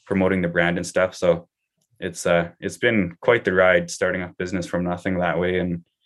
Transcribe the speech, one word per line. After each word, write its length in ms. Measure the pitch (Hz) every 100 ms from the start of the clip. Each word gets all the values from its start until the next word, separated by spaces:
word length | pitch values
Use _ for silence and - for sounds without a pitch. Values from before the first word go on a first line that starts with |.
| -
promoting 360 | 98 92 92
the 60 | 87
brand 300 | 85 85 87
and 80 | 85
stuff. 300 | 92 92 -
So 320 | 87 85 - _ _ _ _ -
it's, 260 | 92 85 90
uh, 240 | 85 85 -
it's 180 | 92 -
been 380 | 120 113 87 -
quite 220 | - 120
the 100 | 104
ride 360 | 92 92 90 85
starting 320 | - 92 92
a 120 | 87 -
business 300 | 90 92 85
from 160 | 87
nothing 340 | 87 90 98 92
that 200 | 87 80
way. 200 | 90 92
And, 240 | 90 85 - _